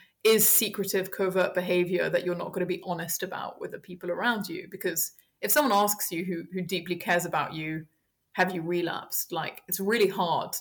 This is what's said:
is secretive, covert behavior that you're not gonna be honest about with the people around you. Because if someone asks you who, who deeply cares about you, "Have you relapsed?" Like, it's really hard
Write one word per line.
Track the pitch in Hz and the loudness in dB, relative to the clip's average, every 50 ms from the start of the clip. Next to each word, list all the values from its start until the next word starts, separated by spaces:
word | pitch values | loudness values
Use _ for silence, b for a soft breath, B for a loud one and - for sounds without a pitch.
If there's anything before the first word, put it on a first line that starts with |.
| B B B B - | B B B B 6
is | 220 220 208 214 | 6 8 8 6
secretive, | - - - 220 202 - 208 185 190 - 190 185 - | 6 4 4 2 2 0 -4 -4 -2 0 -2 -2 -2
covert | - - 190 185 180 190 180 - - | -2 -2 0 2 2 2 2 2 2
behavior | 180 180 180 180 180 175 175 185 170 160 156 | 0 0 2 2 2 2 2 0 0 0 2
that | 170 175 - | 0 0 0
you're | 180 175 | -2 -4
not | 175 - - | -4 -6 -6
gonna | - 190 180 | -4 -4 -2
be | 175 170 - - | -2 -4 -4 -4
honest | 180 170 165 156 151 - - 185 | -6 -6 -6 -4 -6 -6 -6 -6
about | 190 - - - - - - | -6 -8 -8 -8 -10 -10 -10
with | 180 175 | -10 -10
the | - - | -10 -12
people | - - 175 180 180 185 | -14 -14 -14 -8 -6 -6
around | 208 - 214 240 233 208 185 - | -4 -2 0 0 0 0 -2 -6
you. | 165 - - - | -8 -10 -10 -12
Because | - 185 - 180 165 165 - - - b b b b b | -8 -6 -4 -4 -2 -2 -4 -4 -6 b b b b b
if | - 202 | -2 2
someone | - 294 294 247 | 4 4 4 6
asks | 202 202 208 208 208 - - - | 6 6 4 4 2 -2 -4 -4
you | 180 165 180 | -4 -4 -2
who, | 180 175 170 180 - | -2 -4 -4 -6 -6
who | 190 185 | -6 -6
deeply | 180 160 190 170 165 180 175 | -4 -2 -2 -4 -2 -4 -6
cares | 170 - - 175 175 175 | -4 0 2 2 2 2
about | 165 165 151 143 - 156 | 0 0 -2 -2 -2 -4
you, | 156 156 156 160 156 156 - _ _ _ _ _ _ _ _ - | -6 -6 -4 -6 -6 -8 -12 _ _ _ _ _ _ _ _ 0
"Have | - 180 190 185 | 0 0 2 0
you | 165 165 | -2 -2
relapsed?" | 170 175 175 170 165 - - - - - - - - | 0 0 0 0 0 -2 -6 -6 -6 -6 -6 -4 -4
Like, | 170 165 151 - - - - | -4 -4 -4 -4 -8 -10 -10
it's | - - - | -8 -6 -2
really | 190 202 226 226 202 | 0 2 4 4 4
hard | 185 - - 180 170 156 123 - - - - | 4 4 2 0 2 2 0 0 -2 -6 -8